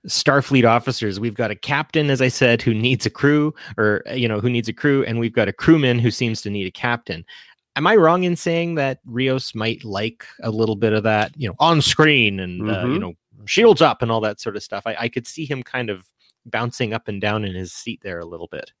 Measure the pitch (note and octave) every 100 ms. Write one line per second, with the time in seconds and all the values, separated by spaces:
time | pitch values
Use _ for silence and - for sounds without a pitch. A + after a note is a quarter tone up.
0 | G#3 - - C#3 - C3+ A#2 A#2 C3+ -
1 | G#2+ F#2+ A2+ G#2 A2 G#2 - C#3+ D#3 D#3+
2 | D3 C3+ B2+ - B2 A#2 - A2 B2 B2+
3 | C#3+ - C#3 D3 D3+ - - G#2 G#2+ G#2
4 | - B2+ A#2 G#2+ A#2+ A#2+ A2+ - D3 C#3
5 | A#2+ A#2 A2+ A#2+ G2+ - - D#3+ C3 A#2+
6 | A#2 - A#2+ A2 G#2+ G2+ F#2 - B2 A#2+
7 | - F#2+ - - - _ _ - E3 A3
8 | D#3+ F3 F3+ F3 E3+ E3 E3+ D#3+ C3+ B2+
9 | - A#2+ C3 C3 - A2+ A2 A#2 A2 G2
10 | A2+ - - - A2+ G#2+ A2+ G#2 A2+ G#2+
11 | A2 G#2+ G#2+ - A2+ - D#3 D#3+ - -
12 | D#3 C#3+ G#2+ G2 F2+ F2+ G#2+ F#2+ A#2+ D#3+
13 | F2+ - _ - G#2+ - A#3 E3+ D3 A2+
14 | A#2 A2+ G#2+ G#2 A2+ G2+ - G2+ A2+ G#2+
15 | A#2 B2+ A#2+ - C#3+ C3+ - B2+ A#2 F#2+
16 | F#2 _ _ _ A#2+ A2+ A#2+ - A#2 A2+
17 | - G2 G#2 G#2+ G2+ F#2 F#2 - - -
18 | G2 F2 E2+ E2+ E2+ D#2 - _